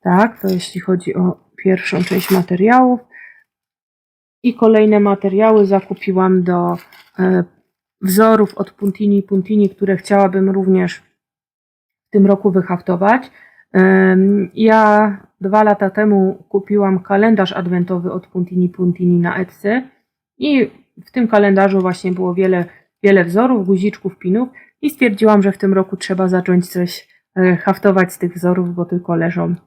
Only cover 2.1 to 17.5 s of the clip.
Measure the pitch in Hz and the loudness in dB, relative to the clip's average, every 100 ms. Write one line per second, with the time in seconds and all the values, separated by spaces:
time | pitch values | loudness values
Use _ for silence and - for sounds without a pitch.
2.1 | 185 - 190 175 180 214 254 254 247 - | -4 -2 -2 0 0 2 4 2 0 -6
3.1 | - - _ _ _ _ _ _ _ _ | -20 -20 _ _ _ _ _ _ _ _
4.1 | _ _ _ 247 240 226 220 214 208 202 | _ _ _ -4 2 2 4 4 4 2
5.1 | 196 202 190 220 220 196 196 - 190 - | 0 -2 0 2 2 2 0 -2 -8 -4
6.1 | 185 185 185 180 180 175 175 - - _ | 0 2 0 0 -2 -2 -6 -12 -20 _
7.1 | - 185 185 175 _ _ _ _ _ 190 | -4 0 0 -2 _ _ _ _ _ -2
8.1 | 185 220 220 202 - 196 _ 202 190 208 | 2 4 4 0 -4 -12 _ -6 -2 0
9.1 | 202 196 196 185 214 196 - 196 190 - | 0 0 -4 -2 0 0 -2 -4 -4 -2
10.1 | 202 196 190 190 196 185 185 180 - _ | 0 0 0 -2 0 0 0 0 -8 _
11.1 | _ _ _ _ _ _ _ _ _ _ | _ _ _ _ _ _ _ _ _ _
12.1 | 208 196 196 202 185 180 175 - 175 196 | 2 2 2 0 -2 -4 -8 -6 -2 0
13.1 | 254 - _ _ _ _ 190 185 190 190 | 0 -4 _ _ _ _ 0 2 4 4
14.1 | 185 196 202 180 - 220 220 214 208 214 | 2 2 0 -4 0 2 4 4 4 0
15.1 | 196 _ _ 190 214 208 202 196 202 214 | -4 _ _ -2 2 2 0 -2 0 2
16.1 | 202 190 190 - 196 196 208 196 185 185 | 2 0 -4 -6 -6 -2 0 0 -2 -2
17.1 | 196 220 214 190 | 0 2 2 0